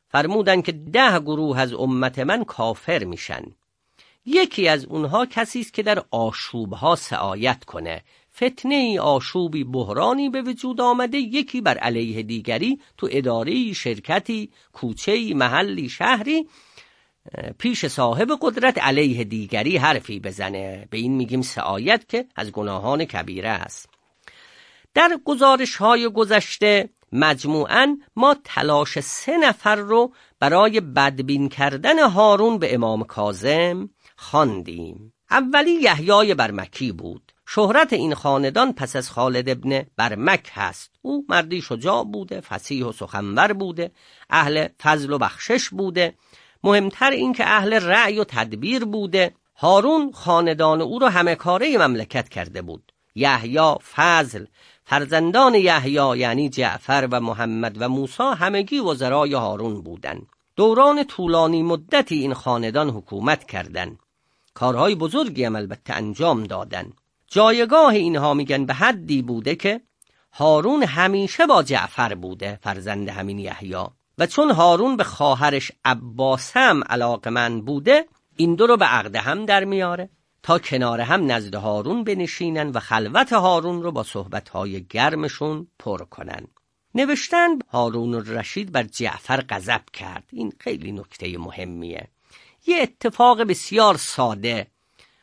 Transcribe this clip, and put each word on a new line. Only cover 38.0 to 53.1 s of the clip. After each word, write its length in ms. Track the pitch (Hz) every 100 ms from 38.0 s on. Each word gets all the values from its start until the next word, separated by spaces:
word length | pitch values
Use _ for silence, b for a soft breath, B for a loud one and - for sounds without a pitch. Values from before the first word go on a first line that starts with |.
| 160
خاندان 580 | 147 147 135 139 214 262
پس 240 | - 131 135
از 140 | -
خالد 380 | - 127 127 127
ابن 340 | 123 131 135 139 -
برمک 540 | 117 104 151 185 -
هست. 380 | 107 92 - - _
او 220 | 262 285 285
مردی 340 | 175 160 180
شجاع 420 | - 110 156 233
بوده، 360 | 220 208 190 190
فصیح 460 | - 95 - 135 120
و 60 |
سخنور 600 | - 101 101 101 110 202
بوده، 380 | 196 190 165 170 b b b -
اهل 380 | 160 147 151 160 -
فضل 300 | 151 156 139
و 60 | 143
بخشش 500 | 110 - - 247 -
بوده، 460 | 190 190 175 170 - b b b b
مهمتر 460 | 196 208 196 - 269
این 220 | 254 254
که 140 | 247 -
اهل 260 | 214 202
رأی 460 | 220 175 208 214 214
و 60 |
تدبیر 600 | 202 117 113 107 165 254
بوده. 500 | 220 214 196 190 175 - _ _
هارون 560 | 160 196 247 320 285
خاندان 680 | - 170 170 170 156 156 156
او 180 | 165 240
رو 80 | 254
همه 280 | 180 175
کاره 440 | 165 175 185 196 240
مملکت 500 | 147 117 110 131 -
کرده 340 | - 85 92
بود. 300 | 87 82 _ _ _